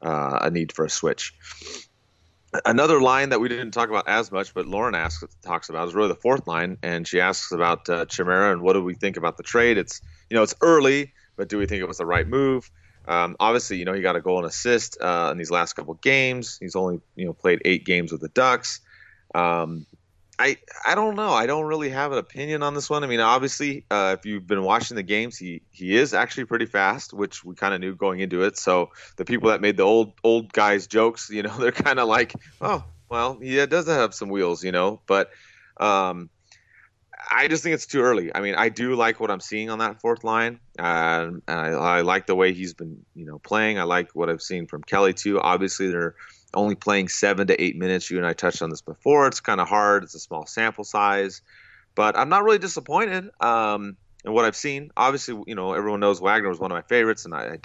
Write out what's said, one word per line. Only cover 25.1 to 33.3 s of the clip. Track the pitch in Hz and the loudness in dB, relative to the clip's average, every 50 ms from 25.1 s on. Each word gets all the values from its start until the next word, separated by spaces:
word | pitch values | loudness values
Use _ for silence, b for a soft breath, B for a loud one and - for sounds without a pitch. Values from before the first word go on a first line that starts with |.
| 104 107 113 120 117 - | -2 -2 -2 -4 -10 -14
he, | 92 90 87 80 - _ | -14 -12 -12 -14 -16 _
he | _ - 92 92 98 | _ -12 -4 2 4
is | 117 147 139 107 | 4 4 4 2
actually | 92 117 123 - - 127 | 0 0 0 -2 -10 -8
pretty | - 117 117 117 | -4 -4 -4 -4
fast, | 110 - 101 98 95 107 139 - - - | -2 0 2 2 2 0 -2 -8 -14 -6
which | 98 101 98 - - - | -6 -6 -6 -6 -12 -16
we | 90 90 | -16 -10
kinda | - 101 98 98 92 | -4 -2 -2 -2 -2
knew | 90 95 95 | -4 -8 -6
going | 87 101 98 92 90 | -2 -2 -2 -2 -2
into | 98 95 90 90 92 | -4 -4 -2 0 0
it. | 101 - - | 0 -2 -2
So | - 98 92 90 87 - B B B B B | 0 2 2 2 2 -2 B B B B B
the | - 92 | -10 -6
people | - 120 120 - 110 | -4 -4 2 2 2
that | 110 98 98 | 2 4 2
made | 104 104 92 | 0 2 2
the | 95 | 4
old, | 98 110 113 113 98 - _ _ | 6 6 4 4 2 -4 _ _
old | 113 113 117 113 101 - | 4 4 4 2 -2 0
guys | - 107 104 101 101 92 - | 2 4 4 2 2 -2 0
jokes, | - 110 113 117 113 - - - | 0 2 2 2 0 -4 -12 -10
you | 107 107 101 | -8 -6 -6
know, | 104 104 | -6 -4
<laughs> | 120 | 0
they're | 127 123 120 | 0 0 0
kinda | - - 147 131 131 120 | 0 0 0 2 2 2
like, | 113 110 120 120 - - B B B B B | 4 4 2 2 0 -4 B B B B B
"Oh, | - 196 208 156 - - - - _ _ | -4 -2 -2 -2 -4 -12 -20 -20 _ _
well, | 120 117 117 127 | -2 -2 -2 -2